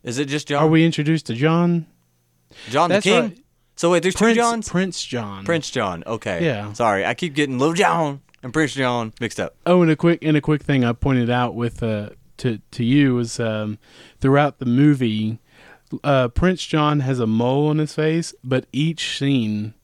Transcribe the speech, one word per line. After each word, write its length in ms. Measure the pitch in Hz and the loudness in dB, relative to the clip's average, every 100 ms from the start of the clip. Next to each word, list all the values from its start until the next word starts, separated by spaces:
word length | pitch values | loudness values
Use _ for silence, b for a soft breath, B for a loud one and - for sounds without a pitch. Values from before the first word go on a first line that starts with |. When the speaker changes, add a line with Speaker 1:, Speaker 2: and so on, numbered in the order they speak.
Speaker 1:
Is 160 | - 120 | -8 -6
it 80 | 143 | -4
just 220 | 147 143 | -4 -4
John? 140 | 143 | 0
Speaker 2:
Are 60 | 156 | 4
we 160 | 160 | 4
introduced 420 | 165 156 151 160 - | 4 2 0 0 -2
to 80 | |
John? 520 | 117 151 165 175 170 160 _ _ _ _ _ _ B B | 0 2 4 2 0 -4 _ _ _ _ _ _ B B
Speaker 1:
John 180 | 135 170 | 0 2
the 60 | 190 | 2
Speaker 2:
That's 80 | |
Speaker 1:
King? 180 | 190 240 | 4 2
Speaker 2:
right. 160 | 226 - _ _ _ - | 0 -8 _ _ _ -2
Speaker 1:
So 140 | 170 | 2
wait, 100 | 175 | 2
there's 120 | 175 185 | 0 2
Speaker 2:
Prince, 200 | 220 233 | 2 4
Speaker 1:
two 40 | |
Johns? 260 | 233 233 208 | 2 -2 -2
Speaker 2:
Prince 360 | 175 190 - | -2 -2 -6
John. 400 | - 123 107 98 | -8 -6 -6 -8
Speaker 1:
Prince 260 | 98 165 - | -4 -4 -2
John, 320 | 127 101 85 - | -4 -2 -4 -8
okay. 380 | 110 110 92 | -8 -4 -2
Speaker 2:
Yeah. 280 | 170 107 104 | -2 -2 -8
Speaker 1:
Sorry, 320 | 104 117 98 95 | -2 0 2 0
I 80 | |
keep 200 | 120 175 | -2 -4
getting 240 | 143 147 127 | -2 -2 2
Lil 160 | 147 | 0
Jon 460 | 170 175 170 151 139 _ _ | 2 2 2 -2 -4 _ _
and 100 | 127 | -6
Prince 220 | 156 147 | -2 -2
John 380 | 123 127 120 110 - | -2 -2 -2 -6 -6
mixed 180 | 117 - | -8 -6
up. 160 | 87 _ - | -8 _ 2
Speaker 2:
Oh, 160 | 180 | 4
and 80 | 165 | 4
a 60 | 156 | 4
quick, 220 | 170 170 | 2 0
and 140 | 156 151 | 0 0
a 40 | |
quick 220 | 147 151 | 0 -2
thing 220 | - 139 | 0 2
I 80 | 120 | 2
pointed 380 | 117 143 131 117 | 0 0 0 2
out 240 | 123 120 | 0 -2
with, 280 | 107 120 - | -2 -6 -4
uh, 280 | 117 107 104 - _ - | -4 -4 -6 -16 _ -6
to, 220 | 131 107 _ | -4 -4 _
to 120 | - | -4
you 340 | 117 143 139 123 | 2 4 4 2
is, 200 | 117 - | -2 -4
um, 400 | 113 107 107 104 B B B B | -4 -4 -6 -8 B B B B
throughout 380 | 135 143 147 - | 2 4 2 0
the 60 | 123 | 0
movie, 720 | 120 151 139 120 107 107 110 b b b b b 143 | 4 4 4 0 0 -2 -6 b b b b b -6
uh, 260 | 147 135 123 | 0 2 2
Prince 360 | - 175 185 - | 0 0 0 -2
John 340 | 156 151 147 | 0 2 0
has 200 | 131 127 | 0 0
a 60 | 110 | 0
mole 420 | 110 120 135 151 | 0 2 2 0
on 100 | 156 | 0
his 160 | 151 | -2
face, 400 | - 156 165 165 - | -2 -2 -2 -6 -12
but 240 | 127 131 - | -4 -4 -2
each 440 | 123 156 160 - - | -4 -2 -4 -8 -4
scene 560 | 139 135 110 107 107 - | 0 0 0 -4 -6 -10